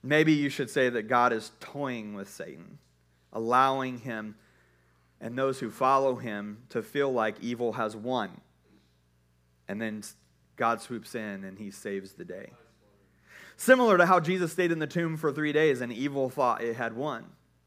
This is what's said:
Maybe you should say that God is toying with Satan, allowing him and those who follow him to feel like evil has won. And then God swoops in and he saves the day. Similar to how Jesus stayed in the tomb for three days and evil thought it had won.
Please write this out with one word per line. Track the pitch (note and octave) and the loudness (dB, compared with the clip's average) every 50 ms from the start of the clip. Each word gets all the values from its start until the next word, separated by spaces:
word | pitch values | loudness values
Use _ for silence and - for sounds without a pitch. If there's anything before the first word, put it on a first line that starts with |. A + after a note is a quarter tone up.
Maybe | - C3 D3 D3+ D#3 D#3 D#3 | 0 2 4 4 6 6 4
you | D3 C#3+ C#3 | 4 2 -2
should | C3+ - C#3 A#2 | -2 -4 -6 -2
say | - C#3+ C3 B2 | 0 2 2 2
that | A#2+ A#2 G#2+ | 2 -2 -2
God | A2 B2+ B2 A#2+ B2 | 2 2 4 4 4
is | A#2 A2 G#2+ - - _ | 2 0 -4 -8 -16 _
toying | - - - C#3+ C#3+ C3+ B2 A#2 G#2+ G#2 G#2 | -18 -14 -8 -8 -6 -6 -6 -8 -10 -10 -12
with | G2+ G2 - | -12 -12 -14
Satan, | - - D#2+ E2 C#2 D2+ E2+ - - - _ _ _ _ _ _ _ _ _ _ | -14 -16 -14 -14 -14 -18 -18 -20 -20 -20 _ _ _ _ _ _ _ _ _ _
allowing | - A2+ A2+ A2+ A#2+ B2+ C3 C3+ C3+ C3+ C3 C3 B2+ A#2+ | -8 -6 -2 2 4 4 4 4 2 0 -2 -4 -6 -8
him | A2+ B2 A#2 A2 G#2+ G#2+ G#2 _ _ _ _ _ _ _ _ _ _ _ _ _ _ _ _ _ | -10 -8 -8 -8 -8 -10 -14 _ _ _ _ _ _ _ _ _ _ _ _ _ _ _ _ _
and | - A2+ A#2+ B2+ | -12 -8 -2 0
those | C3+ C3+ C3 C3 | 0 0 0 -2
who | B2 A2+ | -6 -8
follow | G2+ - C3 C3 C3+ C3+ C3+ C3+ B2+ A#2+ | -4 0 2 4 4 4 4 2 0 -2
him | A#2 A2+ G#2 G#2 G2+ G#2 G#2 G#2+ B2+ - | -6 -6 -6 -6 -8 -10 -12 -14 -18 -6
to | - A#2+ | -6 -6
feel | G#2+ - - C#3+ C#3+ C#3 | -6 -4 -2 0 0 2
like | C3 A#2+ A2 A2 G#2 - | 2 2 2 0 0 -4
evil | - A#2 A#2+ A#2 A#2+ A#2 | -6 -6 -4 -2 -2 -4
has | G#2 C3 A#2 A2 G#2+ | -2 -2 -4 -4 -4
won. | A2 G#2 B2 B2+ B2 G#2+ F#2+ F2 - _ _ _ _ _ _ _ _ _ _ _ _ _ _ _ _ _ _ _ _ _ _ _ _ _ _ | -6 -6 -4 -2 -2 -2 -4 -8 -16 _ _ _ _ _ _ _ _ _ _ _ _ _ _ _ _ _ _ _ _ _ _ _ _ _ _
And | G2 G#2 | -8 -6
then | A2+ A2 G#2+ G#2+ G#2 - - _ _ _ _ _ _ _ _ - | -6 -6 -8 -10 -12 -16 -18 _ _ _ _ _ _ _ _ -2
God | A#2+ A#2 A#2 A2 | 0 0 0 0
swoops | - - B2 A2+ G#2 - - | -4 -10 -12 -12 -12 -10 -10
in | A#2+ A2 G#2+ G2+ F#2+ G2 | -8 -8 -6 -8 -10 -10
and | F#2+ F#2 G2+ | -14 -14 -12
he | G#2+ G2+ | -12 -14
saves | F#2+ - - G#2+ G2 G2 G2 F#2+ | -14 -10 -8 -6 -6 -6 -8 -10
the | - - F2 | -16 -16 -14
day. | F2 F2+ F#2 - - - - - _ _ _ _ _ _ _ _ _ _ _ _ _ - - - - - | -12 -12 -14 -14 -16 -20 -20 -20 _ _ _ _ _ _ _ _ _ _ _ _ _ -20 -20 -20 -20 -16
Similar | - - - C4 B3+ B3 A3+ G3 F3 | -6 6 6 6 8 8 6 8 8
to | F3 | 8
how | E3+ F#3 F3 | 8 6 4
Jesus | D#3+ D#3 F#3 F#3 F3+ D#3+ | 4 2 0 0 0 -2
stayed | - - F3+ E3+ E3+ | 0 0 0 0 2
in | D#3+ | 0
the | D#3 C#3 | -2 -4
tomb | - F3 E3+ E3 D#3+ | -2 -2 -2 -2 -4
for | D#3 D#3 D#3 | -2 -2 -4
three | C3+ D3+ D3+ D3+ C#3+ | -2 -2 -2 0 2
days | D3 D#3 D#3 C3+ B2 | 4 4 4 4 2
and | B2 A#2+ A#2+ | -2 -6 -6
evil | G#2+ C3 C#3+ C#3 C#3 C3+ B2+ | -4 -4 -4 -2 -2 -2 -2
thought | B2 - C3+ B2 A2+ - | 0 0 0 0 0 0
it | A#2 A#2 A2+ | -2 -4 -4
had | A#2 A#2+ A2+ A#2 A2+ | -4 -4 -6 -4 -6
won. | C#3 D3+ C3 A2+ A#2 - - _ _ _ _ _ _ | -6 -6 -6 -8 -12 -16 -20 _ _ _ _ _ _